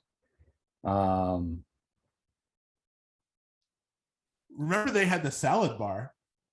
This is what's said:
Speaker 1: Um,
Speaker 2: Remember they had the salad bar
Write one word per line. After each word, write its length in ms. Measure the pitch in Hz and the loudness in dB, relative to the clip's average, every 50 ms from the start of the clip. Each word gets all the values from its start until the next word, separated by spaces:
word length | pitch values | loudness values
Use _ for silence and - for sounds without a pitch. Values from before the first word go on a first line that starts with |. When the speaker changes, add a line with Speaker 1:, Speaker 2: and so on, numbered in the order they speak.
| _ _ _ _ _ _ _ _ _ _ _ _ _ _ _ _ - | _ _ _ _ _ _ _ _ _ _ _ _ _ _ _ _ -4
Speaker 1:
Um, 800 | 95 98 98 98 95 92 92 92 92 92 90 87 85 82 85 - _ _ _ _ _ _ _ _ _ _ _ _ _ _ _ _ _ _ _ _ _ _ _ _ _ _ _ _ _ _ _ _ _ _ _ _ _ _ _ _ _ _ _ _ _ _ _ _ _ _ _ _ _ _ _ _ - - | -2 0 0 2 2 2 0 0 0 -2 -2 -4 -6 -6 -10 -12 _ _ _ _ _ _ _ _ _ _ _ _ _ _ _ _ _ _ _ _ _ _ _ _ _ _ _ _ _ _ _ _ _ _ _ _ _ _ _ _ _ _ _ _ _ _ _ _ _ _ _ _ _ _ _ _ -16 -10
Speaker 2:
Remember 340 | 143 151 156 185 214 214 269 | -6 -2 0 0 0 0 2
they 140 | 214 202 196 | 2 4 4
had 160 | 185 180 170 | 4 2 2
the 80 | 151 151 | 0 -2
salad 480 | - - - 131 165 220 208 151 - - | -4 0 0 2 2 4 2 0 0 -2
bar 340 | 107 101 95 101 120 135 _ _ _ _ _ _ _ _ | -6 -4 -4 -6 -8 -12 _ _ _ _ _ _ _ _